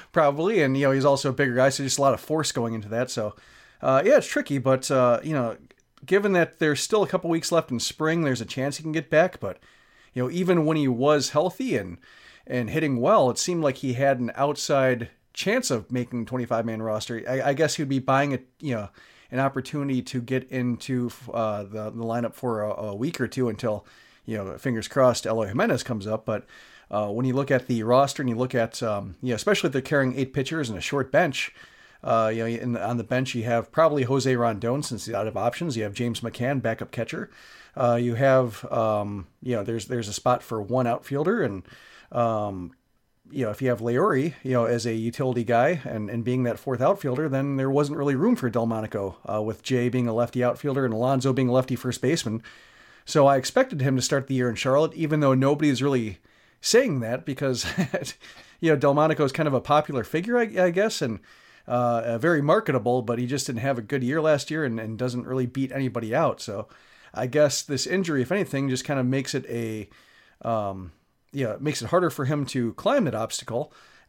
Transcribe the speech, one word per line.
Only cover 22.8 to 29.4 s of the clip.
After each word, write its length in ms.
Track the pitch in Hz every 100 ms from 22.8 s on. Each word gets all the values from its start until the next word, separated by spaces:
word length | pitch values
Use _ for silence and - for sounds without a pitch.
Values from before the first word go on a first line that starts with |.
| 107 101
week 240 | 139 -
or 80 | 117
two 220 | - 123
until, 360 | 107 120 104 - - _ _ -
you 120 | 110
know, 200 | 95 71
fingers 300 | 135 113 -
crossed, 380 | 143 127 - 107
Eloy 220 | 113 104
Jimenez 360 | 113 226 131
comes 240 | - 113 98
up. 180 | 110 -
But, 200 | 104 - - - - _
uh, 180 | 104 104
when 160 | 107 131
you 80 |
look 160 | 127 135
at 160 | 131 -
the 160 | 117
roster 400 | 110 123 139 -
and 80 | 131
you 60 | 113
look 180 | 127
at, 280 | 127 113 -
um, 320 | 117 101 101 90
you 80 | 127
know, 60 |
especially 320 | 110